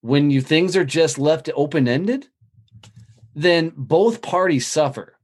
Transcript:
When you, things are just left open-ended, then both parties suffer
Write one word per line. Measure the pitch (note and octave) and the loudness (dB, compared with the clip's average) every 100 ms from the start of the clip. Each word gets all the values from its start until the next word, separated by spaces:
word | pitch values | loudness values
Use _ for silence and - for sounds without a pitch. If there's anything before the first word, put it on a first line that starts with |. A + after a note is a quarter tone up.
When | A#2 C#3+ D3 | 0 2 2
you, | C3+ | 0
things | C3 D#3 F3+ | 2 0 2
are | F#3 D#3 | 0 0
just | D#3+ D#3+ C3+ | 0 0 0
left | C#3+ D#3 - | 0 0 -2
open-ended, | C#3+ C#3+ D#3 B2+ B2+ F#3+ C4 - _ _ _ _ - - - - _ - | -4 -2 0 0 0 -2 -4 -8 _ _ _ _ -20 -20 -20 -20 _ -20
then | - E3+ E3+ E3 D#3 | -2 2 2 0 -6
both | C3 D#3+ A3 A3+ | -2 2 2 0
parties | - F3 F#3 D3 - | -4 -2 0 0 -2
suffer | - D3 C3+ - _ | 0 -2 -2 -16 _